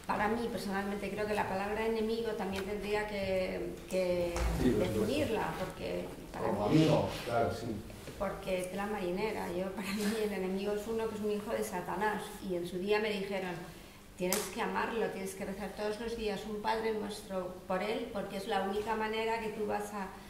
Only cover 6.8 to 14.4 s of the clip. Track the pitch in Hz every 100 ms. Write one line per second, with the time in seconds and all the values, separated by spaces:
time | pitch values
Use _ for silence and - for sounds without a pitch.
6.8 | 156 - - - - 117 113 - 117 101
7.8 | - - - - 196 - 196 185 180 196
8.8 | 208 214 180 185 220 190 190 180 190 202
9.8 | 196 208 208 220 208 190 185 196 208 208
10.8 | 226 226 220 202 208 208 214 220 208 180
11.8 | 175 175 214 202 - - 196 175 180 180
12.8 | 196 214 214 196 190 190 185 165 175 -
13.8 | - - - - 180 208